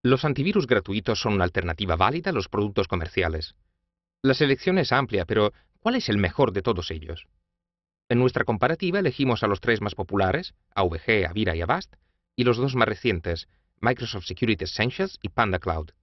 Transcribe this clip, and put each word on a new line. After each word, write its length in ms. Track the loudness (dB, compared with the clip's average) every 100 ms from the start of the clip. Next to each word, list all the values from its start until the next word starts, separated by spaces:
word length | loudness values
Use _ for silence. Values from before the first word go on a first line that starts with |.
| 4
Los 200 | 2 2
antivirus 400 | 0 0 0 2
gratuitos 520 | 0 2 -4 -2 -2
son 140 | 0
una 120 | 2
alternativa 520 | 2 0 -2 -4 -2 2
válida 320 | 2 2 -2
a 60 |
los 160 | -2 -2
productos 380 | -2 0 0 -2
comerciales. 640 | -4 -2 -2 -2 -2 -8 _ _ _ _ _ _ _
La 140 | 0
selección 420 | 2 2 2 2 0
es 160 | 2
amplia, 320 | 0 2 -2
pero 300 | 0 2 2 0 _ _
¿cuál 140 | -2
es 160 | 0 0
el 80 | 0
mejor 340 | 0 2 0
de 80 | 0
todos 300 | -2 -2 -4
ellos? 360 | -10 -10 -14 -16 _ _ _ _ _ _ _ _
En 80 | 2
nuestra 260 | 2 2
comparativa 540 | -2 0 0 0 -2 0
elegimos 440 | 0 0 0 2
a 40 | 0
los 160 | 0
tres 180 | 0 0
más 140 | -2
populares, 600 | -6 -4 0 2 0 -4 _ _
A 80 | -2
V 180 | -2 -2
G, 260 | 0 0 0
Avira 300 | 0 -2 -2
y 60 |
Avast, 320 | -2 -2 -4 _ _ _ _ 0
y 80 |
los 140 | 2 2
dos 160 | 0
más 120 | 2 2
recientes, 600 | 2 -2 -2 -4 -6 -10 _ _ _
Microsoft 460 | -2 -2 -6 -8 -10
Security 380 | -2 0 0
Essentials 540 | -4 -2 -2 -2 -6 -6
y 80 | -6
Panda 280 | -2 0 0
Cloud. 340 | -2 -4 -6 _